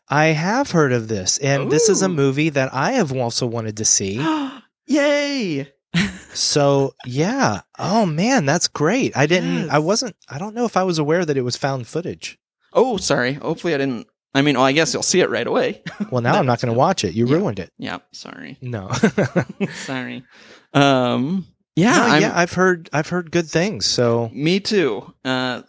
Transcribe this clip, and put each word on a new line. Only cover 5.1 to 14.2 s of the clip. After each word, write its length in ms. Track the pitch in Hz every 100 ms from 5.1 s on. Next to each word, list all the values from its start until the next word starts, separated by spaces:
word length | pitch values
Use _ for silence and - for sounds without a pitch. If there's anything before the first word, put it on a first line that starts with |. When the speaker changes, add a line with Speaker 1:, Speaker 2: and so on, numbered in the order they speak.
| 285 285 277 196 139 139 _ _
Speaker 2:
<laughs> 180 | 170 202 - - -
Speaker 1:
So, 600 | - 147 143 139 135 - 127
yeah. 560 | 127 175 269 175 95 - -
Oh, 300 | 135 220 190
man, 400 | 151 214 269 139
that's 200 | 170 -
great. 480 | - 151 254 147 117
I 120 | 147
didn't, 420 | 180 170 170 156
I 60 | 147
Speaker 2:
Yes. 80 |
Speaker 1:
wasn't, 320 | 156 226 247 - -
I 120 | 139
don't 160 | 208 220
know 100 | 240
if 100 | 185
I 60 |
was 160 | 190 160
aware 260 | 147 170
that 140 | 160 135
it 60 |
was 140 | 123 -
found 280 | 143 135 113
footage. 540 | 151 170 85 - - _ _ _
Speaker 2:
Oh, 240 | - 254 214
sorry. 360 | - 143 123
Hopefully 420 | 143 127 160 175 147
I 20 |
didn't, 300 | 139 117 - _